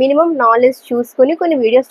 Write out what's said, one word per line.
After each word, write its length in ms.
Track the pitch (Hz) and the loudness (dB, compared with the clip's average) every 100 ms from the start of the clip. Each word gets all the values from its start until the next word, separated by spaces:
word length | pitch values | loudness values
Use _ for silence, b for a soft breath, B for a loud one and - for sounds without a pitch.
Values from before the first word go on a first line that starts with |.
మినిమం 280 | 262 285 339 294 | -2 0 -2 0
నాలెడ్జ్ 380 | 233 233 254 262 - | 0 2 0 -2 -8
చూసుకుని 460 | 240 240 - 262 330 | -6 -6 -2 -2 0
కొన్ని 160 | 349 294 | -2 -2
వీడియోస్ 260 | 226 247 262 | 0 0 -2